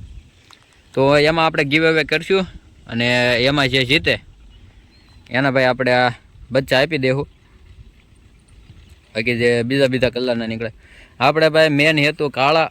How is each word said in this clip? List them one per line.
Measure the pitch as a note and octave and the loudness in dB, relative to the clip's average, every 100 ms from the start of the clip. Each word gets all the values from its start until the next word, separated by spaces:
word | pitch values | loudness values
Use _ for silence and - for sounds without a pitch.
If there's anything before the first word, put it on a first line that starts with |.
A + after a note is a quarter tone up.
| - - - _ _ _ _ _ _ | -16 -20 -20 _ _ _ _ _ _
તો | - C3+ D3 | -2 2 2
એમાં | D3+ E3 D#3+ | 2 2 0
આપણે | D#3+ | -2
ગીવ | C#3+ D#3 D#3+ | -2 0 0
અવે | D#3+ | 0
કરશું | C#3+ D#3 D#3+ F#3+ F3+ - - - - | -2 -4 -2 -2 -2 -10 -20 -20 -10
અને | A#2 A#2+ B2 B2 A#2+ | -4 0 0 2 2
એમાં | B2+ C#3+ C3 | 0 0 0
જે | C3+ | 0
જીતે | B2 D#3 D#3+ A2+ - - - - - - - _ _ - - | 0 0 0 -4 -6 -20 -20 -20 -20 -20 -20 _ _ -20 -8
એના | A#2+ C#3 | -2 0
ભાઈ | C3 | 2
આપણે | B2+ B2 C3 | 0 0 0
આ | B2 B2 A#2+ _ - - | 2 0 -2 _ -20 -6
બચ્ચા | B2 C3+ C3 | -4 0 0
આપી | D3+ D#3 | 0 -2
દેવું. | C3 C3+ D3 _ _ - - - - _ _ _ - _ _ - - - - - _ | -2 -2 -6 _ _ -20 -20 -20 -20 _ _ _ -20 _ _ -20 -20 -20 -20 -20 _
બાકી | A2+ A2+ A#2+ | -6 -4 0
જે | A#2+ A#2+ | 2 2
બીજા | A#2 C#3 C3+ | 0 0 2
બીજા | B2+ A#2+ | 2 0
કલરના | A#2+ B2+ A#2 A2 | -2 -4 -4 -6
નીકળે, | A2+ A2+ - - - - - | -8 -10 -12 -20 -20 -20 -2
આપણે | C3 D#3 D#3+ | 0 2 2
ભાઈ | D#3 D#3+ | 4 2
મેન | C#3+ D#3 D#3 | 2 2 2
હેતુ | D3 D3+ D3 | 0 -2 -4
કાળા | B2+ C3+ D#3+ D3 | -2 0 0 -2